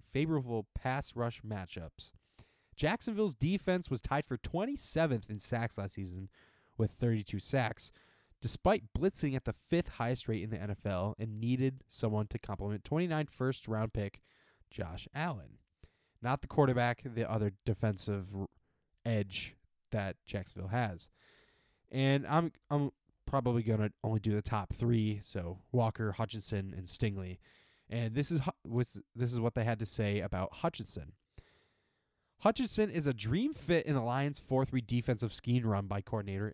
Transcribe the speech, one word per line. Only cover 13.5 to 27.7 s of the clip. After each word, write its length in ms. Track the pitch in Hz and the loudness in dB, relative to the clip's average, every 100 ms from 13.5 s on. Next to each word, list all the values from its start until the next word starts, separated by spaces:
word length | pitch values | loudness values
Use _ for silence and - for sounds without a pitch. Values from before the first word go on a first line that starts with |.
| 131 - 110 110 | -2 -2 -2 0
pick 280 | - 101 - _ _ _ _ _ | -2 -4 -6 _ _ _ _ _
Josh 360 | - 87 92 - | -8 -6 -6 -10
Allen. 440 | 139 170 117 67 53 _ _ - _ _ _ | -4 -4 -4 -8 -20 _ _ -20 _ _ _
Not 180 | 120 139 | -2 -2
the 60 | - | 0
quarterback, 540 | - 139 123 120 120 | 4 6 6 4 0
the 260 | 135 113 113 | -4 -4 0
other 220 | 113 104 98 - | 2 0 0 -2
defensive 640 | 107 110 98 - 101 95 98 | 2 2 2 -2 -4 -4 -6
r-, 120 | 95 - _ _ _ _ 120 | -8 -8 _ _ _ _ 0
edge 500 | 110 98 92 - - _ _ _ | 0 0 -4 -10 -14 _ _ _
that 240 | 110 98 87 - | -2 -2 -4 -6
Jacksonville 440 | 104 92 - 92 | -6 -6 -8 -2
has. 400 | 117 113 85 - _ _ - _ _ _ _ _ | 0 0 -2 -10 _ _ -20 _ _ _ _ _
And 340 | 127 135 139 - | 2 4 4 4
I'm, 240 | 151 165 - _ | 2 2 -4 _
I'm 220 | 147 143 - _ _ - | 0 0 -4 _ _ -2
probably 380 | 139 127 120 | 0 2 2
gonna 280 | 110 110 107 - | 2 2 2 -2
only 180 | 104 110 | 0 0
do 100 | 107 | 2
the 100 | 104 | 0
top 320 | - 107 95 | 0 -2 -2
three, 460 | - 120 117 107 104 | -2 2 4 2 -2
so 360 | - 101 85 87 - | -6 -6 -6 -8 -2
Walker, 420 | 127 113 - 107 | 2 2 2 -2
Hutchinson, 600 | 95 110 110 - 104 95 92 | 0 -4 -4 -4 -4 -4 -8
and 120 | 92 | -10
Stingley. 500 | - 113 98 92 90 - - _ | -2 0 0 -6 -10 -14 -20 _